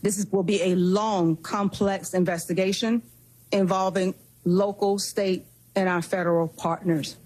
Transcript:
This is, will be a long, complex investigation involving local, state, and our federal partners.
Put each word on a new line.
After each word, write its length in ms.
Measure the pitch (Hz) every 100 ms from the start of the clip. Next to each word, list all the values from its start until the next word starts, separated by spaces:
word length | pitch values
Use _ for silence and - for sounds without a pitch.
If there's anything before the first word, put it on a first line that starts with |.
This 160 | 196 196
is, 140 | 196
will 120 | 196
be 180 | 175 196
a 140 | 185 180
long, 600 | 180 190 214 202 165 160
complex 760 | - 208 202 - 202 196 175
investigation 880 | 185 180 170 - 175 190 196 226 233 - - - _ -
involving 640 | 202 190 190 190 185 185 190 - _
local, 560 | 180 180 202 202 202 202
state, 460 | - - 196 185 - _ _ -
and 140 | 190
our 120 | 175
federal 460 | 165 190 175 170 165
partners. 720 | - 170 165 180 160 135 -